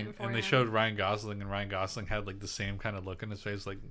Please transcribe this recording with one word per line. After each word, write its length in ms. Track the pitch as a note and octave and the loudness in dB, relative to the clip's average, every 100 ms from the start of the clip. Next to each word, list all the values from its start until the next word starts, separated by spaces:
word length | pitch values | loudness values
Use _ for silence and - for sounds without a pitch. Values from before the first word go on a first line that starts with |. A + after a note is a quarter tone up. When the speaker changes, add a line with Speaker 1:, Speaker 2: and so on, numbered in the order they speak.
| G#2 | 0
Speaker 1:
written 80 | |
for 100 | - | -4
Speaker 2:
and 120 | A#2 A#2 | -2 0
they 40 | |
Speaker 1:
him. 60 | G#2+ | 4
Speaker 2:
showed 220 | C3+ A#2+ | 6 6
Ryan 280 | A2 A2 G#2 | 6 4 4
Gosling, 460 | G2 G#2 G#2+ G2+ | 2 2 0 -4
and 80 | G2 | -2
Ryan 200 | G2 G2+ | -2 0
Gosling 360 | G2 F#2+ - G2 | 0 0 -2 -2
had, 220 | G#2+ G2 | 0 0
like, 120 | G2 | -4
the 80 | G#2 | -6
same 300 | - G2 G2 | -4 -2 -2
kind 180 | A2+ G2+ | -2 -4
of 100 | F#2 | -4
look 160 | F#2 | -6
in 60 | G#2+ | -6
his 100 | G2+ | -6
face, 240 | G#2 G#2 G2 | -4 -4 -4
like, 140 | - - | -8 -10